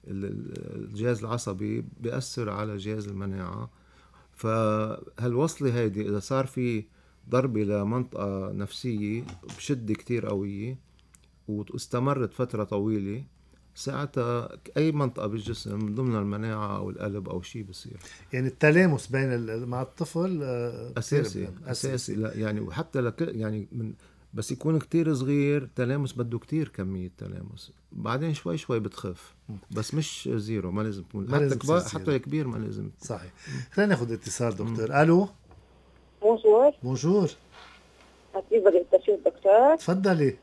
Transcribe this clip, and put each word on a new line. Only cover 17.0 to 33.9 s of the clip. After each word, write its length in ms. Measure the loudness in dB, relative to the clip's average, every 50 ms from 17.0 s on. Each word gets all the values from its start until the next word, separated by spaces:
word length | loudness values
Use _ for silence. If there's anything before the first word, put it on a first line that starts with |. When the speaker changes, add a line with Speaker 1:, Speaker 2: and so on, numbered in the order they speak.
| -6 -4 -4 -6 -6 -6
Speaker 1:
أو 140 | -8 -8
شي 200 | -8 -8 -12 -12
بصير. 340 | -12 -12 -14 -16 -16 -16 -16 -16 -18 -20 -20 -20 -12 -6
Speaker 2:
يعني 160 | -4 -2 -2 -2
التلامس 580 | 0 6 6 8 8 8 8 6 6 2 0
بين 280 | -2 0 0 2 2 0
ال-، 320 | -2 -2 -4 -4 -4 -4 -4
مع 140 | -4 -4
الطفل، 580 | -4 -6 -4 -6 -6 -4 -2 -2 -2 -2 -2 -4
آه، 480 | -2 -2 -2 -2 -4 -4 -6 -8 -12 -6
كتير 80 | -6 -6
Speaker 1:
أساسي، 440 | -2 2 2 2 2 0 -4 -6
Speaker 2:
مهم. 120 | -6 -8 -10 -12
Speaker 1:
أساسي. 320 | -8 -8 -6 -4 -2 -2 -2
Speaker 2:
أساسي. 200 | -4 -4 -4 -2
Speaker 1:
لا، 200 | -2 -2 -2 -2
يعني 260 | -2 -2 -2 -2 -2
وحتى 400 | -4 -4 -6 -6 -8 -2 -2 0
لك، 200 | 0 0 -2 -2
يعني 480 | -4 -4 -2 -4 -4 -2 -4 -4 -6 -8
من، 200 | -8 -8 -8 -8 -10 _ -18 -20 _ _ _ _ -8
بس 180 | -8 -6 -6
يكون 260 | -6 -2 0 0 0 0
كتير 360 | 0 2 2 2 4 4 2
صغير 540 | 0 0 2 2 2 4 4 2 0 -2 -4 _
تلامس 360 | -2 0 0 0 0 -2 -4
بده 260 | -4 -4 -4 -4 -4 -6
كتير 300 | -6 -2 -2 -2 -2 -2
كمية 420 | -4 -6 -6 -4 -4 -6 -6 -8 _ -10
تلامس، 540 | -10 -10 -8 -10 -10 -12 -14 -16 -18 -20 -20 _ _ _
بعدين 420 | -10 -8 -4 -4 -2 -2 -2 -2 -4
شوي 220 | -4 -4 -4 -4
شوي 240 | -4 -2 -2 -2 -2
بتخف، 540 | -2 -4 -8 -6 -8 -8 -8 -10 -16 -20 _ _ _ -14
Speaker 2:
مم. 80 | -14 -14 -12 _
Speaker 1:
بس 240 | -6 -6 -4 -2 -2
مش 340 | -2 -2 -4 -8 -8 -6 -4
زيرو، 380 | -4 -2 -2 -2 -4 -4 -2 -2
ما 120 | -2 -2
لازم 200 | -2 -4 -4 -8
تكون. 220 | -12 -10 -8 -8 -4
Speaker 2:
ما 100 | 0 2
Speaker 1:
حتى 80 | 2
Speaker 2:
لازم 160 | 2 2 0 -2
Speaker 1:
كبار، 220 | 0 2 2 2
Speaker 2:
تصير 100 | 2 -2
Speaker 1:
حتى 140 | -8 -4 0
Speaker 2:
زيرو. 120 | 0 0
Speaker 1:
الكبير 300 | 0 0 -2 -2 -2 -2
ما 120 | -2 -2 -4
لازم. 320 | -4 -4 -6 -6 -8 -10 -10 -14
Speaker 2:
صحيح. 320 | -8 -8 -8 -8 -8 -16 -18 -18 -12 -10 -8 -8 -8 -4
خلينا 220 | 2 2 4 4